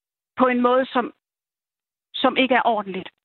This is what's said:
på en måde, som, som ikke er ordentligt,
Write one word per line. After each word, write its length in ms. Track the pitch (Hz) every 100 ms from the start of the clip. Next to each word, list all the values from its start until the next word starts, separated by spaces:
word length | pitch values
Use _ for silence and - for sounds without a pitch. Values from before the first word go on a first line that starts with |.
| _ _ _ -
på 60 | 254
en 140 | 247
måde, 220 | 247 254 262
som, 100 | 262 - _ _ _ _ _ _ _ _ _ _
som 220 | - 262 247
ikke 180 | 254
er 100 | 247
ordentligt, 440 | 233 208 202 185 - _